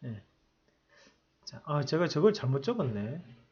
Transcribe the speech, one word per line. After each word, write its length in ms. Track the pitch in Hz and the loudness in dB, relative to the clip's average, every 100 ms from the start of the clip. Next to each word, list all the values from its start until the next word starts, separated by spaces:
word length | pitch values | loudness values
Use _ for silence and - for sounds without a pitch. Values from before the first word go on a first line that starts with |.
예. 180 | 127 104 - _ _ _ _ _ _ - - _ _ _ | -12 -12 -14 _ _ _ _ _ _ -20 -20 _ _ _
자, 160 | - - | -18 -16
아, 180 | - 147 | -2 -2
제가 260 | 135 160 170 | 0 2 2
저걸 240 | 151 208 | 6 4
잘못 300 | 208 127 135 | 4 0 0
적었네. 600 | 226 240 135 104 107 156 - - _ | 0 -2 -2 -2 -4 -8 -12 -20 _